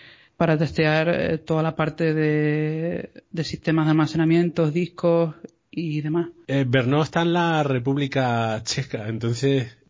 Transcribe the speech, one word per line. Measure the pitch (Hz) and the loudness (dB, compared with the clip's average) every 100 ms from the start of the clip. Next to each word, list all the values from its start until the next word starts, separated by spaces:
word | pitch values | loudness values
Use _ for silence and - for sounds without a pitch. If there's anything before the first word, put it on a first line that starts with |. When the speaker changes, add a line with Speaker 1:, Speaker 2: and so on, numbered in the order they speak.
| - - _ - | -20 -20 _ 0
Speaker 1:
para | 165 156 | 2 2
testear, | 160 - 156 156 165 | 0 0 2 2 2
eh, | - 170 160 | 0 0 -2
toda | - 160 | -2 -2
la | 160 160 | -2 -2
parte | 156 151 165 | -4 -2 -2
de, | 156 151 151 151 151 156 156 170 175 - - - | 0 0 2 0 0 -2 -4 -6 -6 -10 -18 -10
de | 165 | -8
sistemas | 151 156 - 160 156 | -6 -6 0 2 4
de | |
almacenamiento, | 156 151 165 160 165 175 160 156 | 4 2 2 2 4 2 0 0
discos | 160 175 - 175 170 165 - - _ _ | 0 -4 -2 2 2 0 -4 -18 _ _
y | - 165 151 | -8 -6 -4
demás. | 151 165 339 - - | -2 -2 -4 -8 -4
Speaker 2:
Eh, | 135 127 | -2 2
Brno | 131 120 147 | 2 2 2
está | 147 170 | 0 0
en | 170 | 0
la | 170 170 160 | 0 0 0
República | 143 131 123 139 139 139 127 117 113 107 | 0 0 0 -2 -2 0 0 0 -2 -4
Checa, | 107 - 131 117 107 | -6 -6 -6 -6 -6
entonces, | 113 117 117 139 135 120 - _ | -4 -4 0 0 0 -2 -10 _